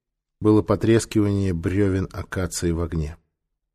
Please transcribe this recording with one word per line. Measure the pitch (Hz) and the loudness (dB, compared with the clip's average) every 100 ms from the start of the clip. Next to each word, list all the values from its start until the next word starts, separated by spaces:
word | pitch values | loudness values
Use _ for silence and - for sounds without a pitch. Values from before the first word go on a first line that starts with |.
| _ _ _ _ | _ _ _ _
было | 107 107 | 4 4
потрескивание | - 98 110 113 - 110 104 101 98 | 4 0 4 2 2 0 0 0 -2
бревен | 85 92 95 101 92 87 | -2 -2 0 0 0 -4
акации | - 82 95 90 - 90 | -8 -8 -6 -6 -4 -2
в | 82 | -2
огне. | 85 82 76 80 _ _ _ _ _ | -4 -4 -6 -10 _ _ _ _ _